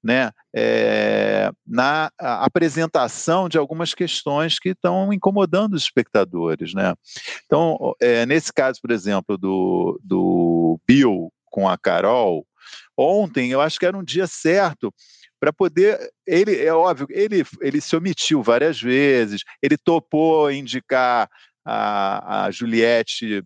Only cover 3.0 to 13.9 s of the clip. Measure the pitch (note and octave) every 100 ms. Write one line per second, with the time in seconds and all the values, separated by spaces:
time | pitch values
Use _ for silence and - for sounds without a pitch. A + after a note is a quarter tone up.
3 | B2+ - - F3 F3+ D#3+ C#3+ D#3+ E3+ -
4 | F3 - - C#3+ D#3+ - F#3 F#3 F3 F#3
5 | G3 G3+ G3 G3+ F3+ F3+ G#3+ E3+ - -
6 | G#2+ G#2+ F#2 F2 E2 D#2 E2 F#2+ F#2+ -
7 | - - - - _ D3 E3 D3+ B2 -
8 | A#2+ A#2 A#2 D#3 - - C3 B2+ A#2+ A2+
9 | F#2+ G2 F2+ F#2+ F#2+ F#2+ F#2 F2+ F2+ -
10 | F#2 F#2 F#2 F2+ E2+ E2+ E2 E2 - C3+
11 | B2+ F#2 E2 _ _ - F#2+ F2+ F#2+ F2
12 | F#2+ B2 G#2 D#2+ - _ - - - -
13 | C#3 G3+ F#3+ C#3+ B2 C3 D#3 - F3+